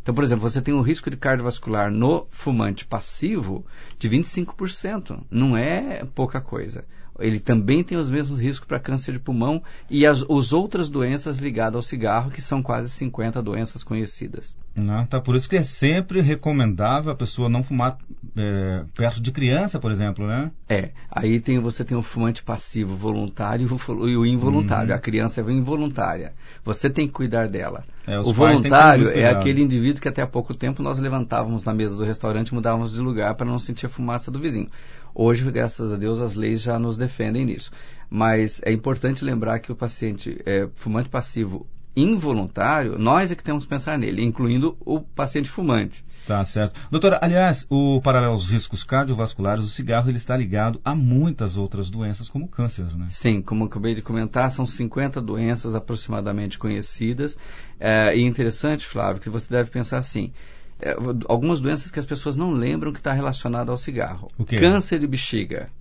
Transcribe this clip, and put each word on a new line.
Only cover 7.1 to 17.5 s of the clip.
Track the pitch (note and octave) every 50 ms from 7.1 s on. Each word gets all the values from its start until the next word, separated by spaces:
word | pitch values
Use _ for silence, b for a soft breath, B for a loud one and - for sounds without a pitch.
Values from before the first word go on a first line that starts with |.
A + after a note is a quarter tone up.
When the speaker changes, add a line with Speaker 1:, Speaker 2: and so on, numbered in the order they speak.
| b -
Speaker 1:
Ele | - A2 A2 G#2
também | - - A#2+ A2+ G2 G#2 C3+ E3 F3
tem | - F3
os | E3+ D#3 C3
mesmos | C3 D3 D3 C#3 C#3+ B2+
riscos | A#2 C3+ C#3 C3+ -
pra | - C#3 D3
câncer | - - C3 C3 - - C3
de | A#2+
pulmão | - - B2+ A#2 A#2 C#3 D#3 D#3+ B B B B B
e | B - C#3+ C#3+
as, | D3+ D3 B2+ C3+
os | - D#3 C#3+ B2+ A2
outras | C#3+ E3+ G3 G3+ - F#3 E3+ D3
doenças | C#3+ C#3 B2 B2+ C3+ C#3+ - D#3+ C#3+
ligadas | C3 C#3 C#3+ A#2 A2 A2+ A2+ A2
ao | A#2+
cigarro, | A#2 - - B2+ A2 G#2 G#2 A#2 B2 C3+
que | C3 -
são | C3 - C#3+ C3+
quase | C3 - A#2 A#2+ A#2+ A#2+
cinquenta | - - C#3+ B2 A2 - A2 A2+ A2+ B2+
doenças | A2+ G#2+ G#2 G#2+ A2+ A2 - A#2+
conhecidas. | - - A2 A2 A2 F#2+ - - - - - - - - - - - - -
Speaker 2:
Não, | G#2+ G#2 G2+ G#2 A2 A#2+
tá, | - - C3
por | C3 C3 B2+
isso | C3 C3
que | - F#3+
é | F3+
sempre | D3+ C3 - - C3+ C#3+ D#3+ F#3 F#3 F#3+ F3+ F#3+
recomendável | D#3+ C#3+ D3+ - - D3+ D3 C#3 B2 A2 F#2+ E2+ G#2 A2+ C3 D3 D3+ D#3
a | C#3
pessoa | C3 B2 - - B2 B2
não | A#2